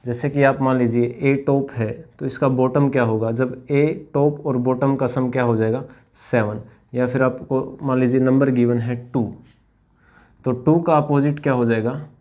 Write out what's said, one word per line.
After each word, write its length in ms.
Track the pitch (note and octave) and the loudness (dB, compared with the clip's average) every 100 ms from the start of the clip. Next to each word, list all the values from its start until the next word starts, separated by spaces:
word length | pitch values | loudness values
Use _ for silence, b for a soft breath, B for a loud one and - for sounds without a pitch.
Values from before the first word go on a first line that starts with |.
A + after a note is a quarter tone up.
| B2 | -6
जैसे 240 | A#2+ D3 | -4 -2
कि 140 | C#3+ | 2
आप 180 | C3+ C3+ | 2 4
मान 160 | C3 C3 | 0 2
लीजिए 580 | A#2+ A#2+ A#2+ A#2+ C#3 C3+ | 2 2 0 0 0 0
A 100 | C#3 | 0
टॉप 260 | C#3 C3+ | 0 -2
है 200 | A#2+ A2 - - - | -4 -4 -6 -16 -8
तो 60 | C3 | -8
इसका 220 | - C#3 | -2 0
बॉटम 400 | B2+ B2+ C#3 C#3+ | 2 2 2 2
क्या 140 | B2+ | 2
होगा? 280 | A#2 A2 A2+ | 0 0 -2
जब 360 | A#2 B2+ B2+ - | -2 -4 -4 -2
A 220 | C#3+ D3+ D#3 - | 2 2 -2 -6
टॉप 320 | C#3+ D3 D3 D3+ | 0 0 0 -4
और 100 | B2+ | -2
बॉटम 380 | B2 B2+ C#3 C3+ | 0 0 0 0
का 120 | B2+ | -2
सम 220 | C3 B2+ | -2 -2
क्या 120 | B2+ | 0
हो 120 | A#2+ A2+ | 0 2
जाएगा? 280 | A2 B2 C#3+ B B | 0 -2 -6 B B
सेवन। 480 | - - A#2+ G#2+ G#2 - b b | -16 -2 -2 -2 -6 -14 b b
या 140 | A#2+ B2+ | -4 -2
फिर 160 | B2+ | 0
आपको 540 | C3 B2+ - C3 - - | 0 -2 -4 -4 -4 -8
मान 180 | C#3+ B2+ | -2 0
लीजिए 220 | B2+ B2+ | 2 2
नंबर 280 | B2+ C3+ C3+ | 2 2 2
गिवन 280 | B2+ A#2+ A#2+ | 2 2 0
है 180 | A#2 A#2+ - | -2 -6 -6
टू, 220 | C3 G#2 - - _ _ _ _ _ b b b b C3 | -4 -4 -8 -20 _ _ _ _ _ b b b b -6
तो 60 | |
टू 280 | B2+ D3+ E3 | -2 2 2
का 180 | E3 D#3 | 2 0
अपोजिट 420 | D3 C#3+ D3 D3 | 2 0 0 -2
क्या 140 | C#3+ | -2
हो 120 | B2+ A#2 | 0 2
जाएगा? 280 | A2+ A2 D3+ - _ | 0 -2 -6 -12 _